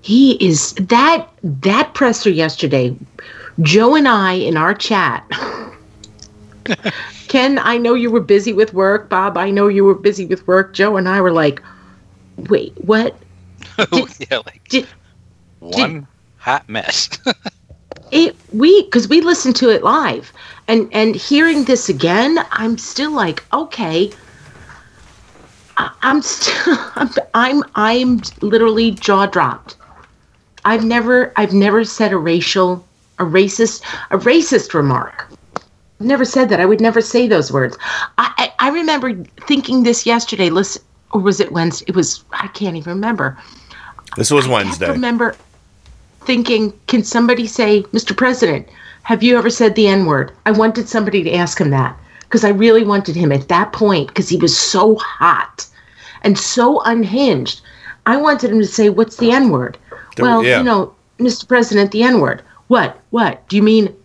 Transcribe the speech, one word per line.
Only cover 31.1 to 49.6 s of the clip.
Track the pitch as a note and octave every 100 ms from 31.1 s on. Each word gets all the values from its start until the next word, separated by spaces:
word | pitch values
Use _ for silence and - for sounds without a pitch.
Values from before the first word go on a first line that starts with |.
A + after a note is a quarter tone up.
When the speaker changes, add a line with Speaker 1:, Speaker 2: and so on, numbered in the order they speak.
| B3 B3 -
Speaker 1:
I've | G#3
never | G3 G3+ G#3+
said | A3 - G#3+
a | F#3
racial, | D#3+ E3+ E3+ G3 F#3 F3+ F3 _ _ -
a |
racist, | F3 E3+ G3 - A3+ - - - -
a | F#3+
racist | A#3 D#4+ E4 A#3 -
remark. | D#3+ C#3+ B2+ B2 - - - _ - _ _ _ _
I've | G#3+
never | C4+
said | B3+ C4+ B3
that. | F#3+
I | F#3
would | G#3+
never | A3+ A3+
say | A3+ B3 B3
those | G3 C#3+
words. | C#3 B2+ - - - - -
I, | B3+ - B3 -
I, | C#4
I |
remember | D#4 D#4+ D4 B3+ G3 C#3+ - -
thinking | C#4+ C#4 B3+
this | A#3+ A#3
yesterday. | - A#3 - G3 F3+
Listen, | E3+ G3+ - _ _ _
or | G#3+
was | F#3+ F#3+
it | G#3
Wednesday? | E3+ E3 - -
It |
was, | F#3 D#3+ - _
I | - -
can't | - G3+ E3
even | D#3
remember. | F3+ G#3+ G#3+ C3+ C3+ - - - - - - - -
Speaker 3:
This | -
was | D3 C3
Speaker 1:
I |
Speaker 3:
Wednesday. | A#2+ G2 E2 F2
Speaker 1:
kept | B3
remember | B3 A#3 A#3 - _ _ _ _ _ - _ _
thinking, | - B3 A#3 A3+ G#3+ - -
"Can | B3
somebody | G#3 A#3+ A#3 B3 A3+
say, | - A3 G#3 G3
Mister | - -
President, | F#3+ B3+ B3+ G3 C#3 - - - -
have | - A3+
you | A#3 A#3+
ever | G#3+
said | A3+